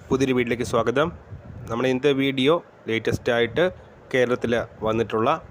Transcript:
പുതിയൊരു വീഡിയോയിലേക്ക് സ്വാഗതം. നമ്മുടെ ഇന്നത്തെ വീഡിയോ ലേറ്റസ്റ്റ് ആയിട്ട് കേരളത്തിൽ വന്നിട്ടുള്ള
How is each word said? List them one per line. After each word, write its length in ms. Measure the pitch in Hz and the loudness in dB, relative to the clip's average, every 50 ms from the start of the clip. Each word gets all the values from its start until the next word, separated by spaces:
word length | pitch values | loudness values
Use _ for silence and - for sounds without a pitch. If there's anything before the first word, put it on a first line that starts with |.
| - - | -4 -2
പുതിയൊരു 240 | 135 127 135 131 131 | 0 0 2 2 2
വീഡിയോയിലേക്ക് 300 | 127 120 117 123 113 123 - | 0 2 0 -2 -4 -2 -2
സ്വാഗതം. 380 | - 117 113 - 120 135 151 175 - - - - - - - - - - - - | 0 0 0 0 0 0 0 -2 -4 -12 -18 -18 -18 -18 -16 -18 -16 -16 -10 -8
നമ്മുടെ 200 | 113 117 127 131 | -4 -2 0 0
ഇന്നത്തെ 200 | 127 127 135 147 139 135 | 0 2 2 2 2 2
വീഡിയോ 320 | 135 135 135 135 131 139 165 170 - - - - - | 0 0 0 2 2 2 2 2 -2 -10 -20 -14 -6
ലേറ്റസ്റ്റ് 440 | - 110 113 110 120 117 - - 131 120 | -4 -4 -2 0 -2 -4 -2 -2 0 2
ആയിട്ട് 300 | 117 117 113 - 143 170 185 185 - - - - - - - - | 2 2 0 2 0 0 0 -2 -8 -20 -20 -20 -20 -14 -2 2
കേരളത്തിൽ 400 | 127 123 120 123 123 - 117 120 113 92 - - - 101 | 2 2 2 2 -2 0 0 0 0 -2 -6 -10 -4 -2
വന്നിട്ടുള്ള 440 | 107 107 113 113 104 120 110 110 131 160 156 - - | -2 0 0 -2 0 0 0 2 2 0 -2 -4 -6